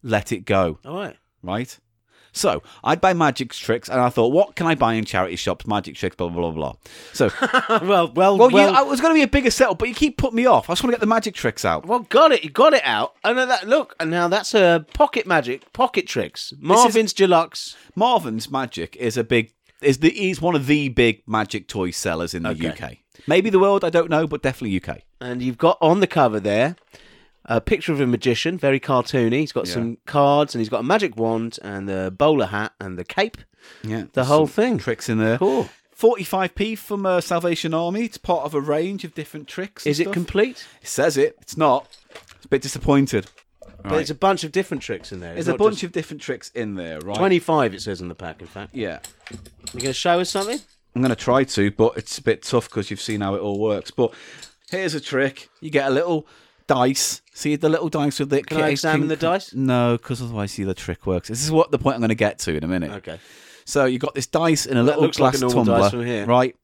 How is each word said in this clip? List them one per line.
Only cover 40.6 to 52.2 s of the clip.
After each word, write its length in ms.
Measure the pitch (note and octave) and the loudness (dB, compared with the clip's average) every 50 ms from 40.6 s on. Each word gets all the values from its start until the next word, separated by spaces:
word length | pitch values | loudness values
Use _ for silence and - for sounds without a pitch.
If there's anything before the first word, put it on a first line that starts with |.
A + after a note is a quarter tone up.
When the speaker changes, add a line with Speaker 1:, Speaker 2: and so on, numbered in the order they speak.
| - - - _ _ | -20 -20 -20 _ _
Speaker 1:
It 40 | - | -10
says 300 | - - C3+ E3 D3 C3+ | -4 0 0 0 2 2
it. 180 | C#3 D#3 - _ | 0 0 0 _
It's 160 | _ - - - | _ -14 -4 0
not. 300 | D#3+ D3 B2+ C#3 - _ - - _ _ - - - _ - | 2 2 2 2 0 _ -20 -20 _ _ -20 -20 -20 _ -20
It's 100 | _ _ | _ _
a 20 | - | -2
bit 140 | - C3+ | -2 -2
disappointed. 640 | - C#3 - - - - C#3+ C#3 C#3 C3 - G#2+ F#2 - _ _ _ _ _ _ - - - - F#2+ | -2 -4 -10 -6 0 4 4 4 4 2 0 -2 -4 -4 _ _ _ _ _ _ -20 -20 -20 -16 -8
Speaker 2:
But 80 | G2 D3+ | -2 -2
Speaker 1:
Right. 80 | D#3 | -2
Speaker 2:
it's 100 | D#3+ C3+ | -2 -2
a 40 | D3+ | -6
bunch 280 | C3+ - F#3+ G3 - - | 0 0 0 0 0 -4
of 80 | D#3 | -4
different 320 | C#3 F#3 F#3+ - F3+ C#3 - | -4 -4 -4 -4 -6 -10 -8
tricks 280 | - G#2+ F2+ - - | -8 -10 -10 -10 -14
in 80 | G2+ F#2 | -14 -14
there. 100 | F2 E2+ E2+ | -12 -12 -8
Speaker 1:
There's 60 | E3+ | -6
Speaker 2:
It's 80 | D#3+ E3+ | -2 -2
Speaker 1:
a 40 | E3+ | 0
Speaker 2:
not 40 | - | 2
Speaker 1:
bunch 140 | G#3 A3 G#3 F3 | 2 2 2 0
Speaker 2:
just 60 | - | -8
Speaker 1:
of 60 | F3 - | -6 -6
different 280 | E3+ D#3 - D#3+ D3 | -8 -8 -8 -12 -16
tricks 300 | - - C3 A#2+ - - _ | -8 -8 -8 -8 -8 -14 _
in 220 | A#2+ A#2 G#2+ G2+ | -8 -8 -6 -6
there, 240 | F#2+ F2 E2 D#2+ D#2 | -8 -8 -10 -10 -12
right? 180 | D#2+ F#2 G2+ G#2+ | -10 -8 -4 0
Speaker 2:
Twenty-five, 560 | F3+ G3 F#3 E3+ - - E3 D3+ C3+ A2+ F#2 | 2 2 2 2 2 2 0 2 2 0 -2
it 80 | F#2+ | -6
says 220 | - A2 G2 F2 F#2 | -8 -8 -8 -8 -8
on 40 | F2+ | -12
the 80 | E2+ | -12
pack, 260 | _ F#2+ E2 D#2 _ | _ -12 -14 -14 _
in 60 | F2+ E2 | -18 -18
fact. 280 | - G2 G2+ - _ | -16 -16 -16 -14 _
Speaker 1:
Yeah. 240 | C3+ A2+ F#2+ D#2+ - - - _ _ _ - - - - - _ _ _ - - | -8 -8 -8 -8 -12 -16 -20 _ _ _ -20 -20 -20 -20 -20 _ _ _ -16 -12
Speaker 2:
You 60 | B2+ | -8
gonna 120 | A#2+ C#3 C3 | -6 -6 -6
show 260 | - - F3+ E3+ F3 | -4 -2 0 0 0
us 100 | F3+ F3+ | 0 -2
something? 300 | - G3 F#3+ G#3 A#3+ D4 - _ _ _ _ _ _ | -4 -4 -4 -4 -6 -8 -10 _ _ _ _ _ _
Speaker 1:
I'm 60 | A#2+ | -2
gonna 140 | B2+ C3 A#2 | 0 0 0
try 280 | - - - B2 C3+ C3+ | -2 0 0 2 2 2
to, 280 | B2+ - - G2+ G2+ | 0 0 -2 -2 -2
but 260 | G2+ - A2+ A2+ - - | 2 2 2 2 2 -2
it's 220 | - - - | -12 -10 -14
a 20 | - | -6